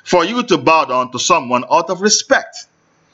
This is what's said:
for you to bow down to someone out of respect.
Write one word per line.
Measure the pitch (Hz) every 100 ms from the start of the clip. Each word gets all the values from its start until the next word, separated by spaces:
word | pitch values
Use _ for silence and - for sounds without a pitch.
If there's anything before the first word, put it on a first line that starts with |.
for | - 180
you | 175 247
to | 240 156
bow | 131 160
down | 131 127 123
to | 127
someone | - 165 123 123 -
out | 156 165
of | 175
respect. | 208 - - 254 - - - _ _ _ _